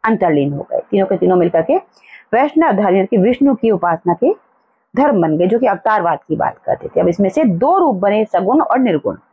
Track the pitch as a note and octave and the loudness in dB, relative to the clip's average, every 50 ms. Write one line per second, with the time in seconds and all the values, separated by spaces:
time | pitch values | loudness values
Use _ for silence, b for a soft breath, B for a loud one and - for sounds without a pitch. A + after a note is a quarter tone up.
0 | - A3 A3+ - G3 E3 D#3 C#3+ C#3 C#3+ C#3+ C#3 - _ - - - _ - G3 | 0 -2 0 0 0 0 0 0 0 -2 -4 -8 -10 _ -6 -8 -6 _ -2 -2
1 | F#3+ F#3+ G3 E3+ F3+ F3+ F#3 F3+ F#3 F3+ F3 E3 D#3+ - D4 F#4+ - _ B B | 0 0 -2 0 0 2 2 2 2 2 0 0 0 0 -2 -2 -2 _ B B
2 | B B B B B B - A#3 C4+ D4 - D#4 E4+ D#4 G#3 F#3+ G#3 F#3+ F3+ G3 | B B B B B B 0 0 0 0 2 0 2 2 2 0 2 2 2 2
3 | F#3+ - - G3+ F3+ A#3 B3 - C#4 C#4 C4 - - A3+ G#3 F3 E3+ F3 E3 E3 | 0 0 0 2 2 2 2 2 2 0 0 0 0 0 0 0 0 -2 -4 -2
4 | _ F3 E3+ - A#3+ D#4 A4 - _ _ _ _ _ _ _ _ _ _ - A#3 | _ -4 -2 0 0 -2 -2 -4 _ _ _ _ _ _ _ _ _ _ -2 0
5 | C#4 D4 B3+ F#3+ E3 D#3+ D#3 D3+ - F#3 A3 A#3+ C4 A3+ G3 G3 _ A3 G#3+ G#3 | 0 2 2 0 0 0 0 0 0 0 0 0 0 0 -2 -2 _ -2 -2 0
6 | E3+ E3+ D#3 - _ - D#3 - - - - - _ - - - - - - - | 0 -2 -4 -4 _ -6 -4 -4 -4 -6 -6 -8 _ -6 -6 -6 -6 -6 -2 0
7 | F3 F3 E3+ - G3+ F#3+ - D4+ D#4+ A3+ F3 E3+ A#3 D4 F4+ G4 F4+ D4 A3 F3+ | 0 0 0 0 -2 0 0 0 0 0 0 0 0 2 2 2 2 0 0 0
8 | F#3+ G3+ G#3 G#3+ A3 - - - F#3+ F#3+ B3 D#4 - - - C4 C4 A#3 E3+ D3 | 0 0 0 0 -2 -2 -2 -2 0 0 0 0 0 0 0 0 0 0 0 -2
9 | - G#2 F2+ F2+ _ _ | -2 -6 -8 -8 _ _